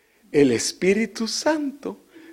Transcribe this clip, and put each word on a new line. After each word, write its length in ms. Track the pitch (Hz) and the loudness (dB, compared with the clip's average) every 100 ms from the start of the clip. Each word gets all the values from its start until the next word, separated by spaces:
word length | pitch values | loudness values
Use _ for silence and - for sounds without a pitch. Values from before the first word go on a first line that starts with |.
| _ _ _ | _ _ _
El 200 | 151 139 | 2 4
Espíritu 760 | 113 - - 180 202 226 - 220 | 4 -2 -2 0 2 0 -4 -6
Santo 760 | - 302 311 285 262 - 208 _ - - | -4 -2 -2 -4 -8 -12 -12 _ -20 -20